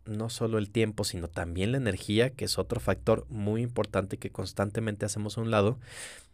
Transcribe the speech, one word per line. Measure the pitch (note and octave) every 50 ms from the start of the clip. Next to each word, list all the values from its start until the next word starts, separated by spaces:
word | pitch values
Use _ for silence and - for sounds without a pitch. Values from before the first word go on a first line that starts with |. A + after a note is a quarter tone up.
| -
no | G#2+ G#2+ G#2+ A2 A2+
solo | - - A#2+ A2+ A2+ A2
el | G2+ G2+
tiempo, | - A2+ A2 G#2+ G#2+ - G#2
sino | - - F2 E2+ E2+
también | - - F2 E2+ E2+ F2+ F#2+ A2
la | C3 C#3
energía, | B2+ G#2 F#2 - - - G#2 A2 A#2+ C3
que | - - G#2+
es | - - -
otro | F#2+ - A#2 A#2+
factor | - G2+ F#2+ - - A2+ A2 A2 - -
muy | - G#2 G2+ G#2 A2 A2+
importante | B2 A#2+ A#2+ A#2 G2+ - - G2 G2 G2 G#2+ -
que | - G#2
constantemente | - - G2 F#2 - - G2+ G#2 G#2 A2+ A2+ A2 G#2 G2+ A2
hacemos | G#2 - G#2+ G#2 G#2 - A2+
a |
un | A2+ A2+
lado, | A2+ G#2 G2 G#2+ C3 - - - - - - - - - - -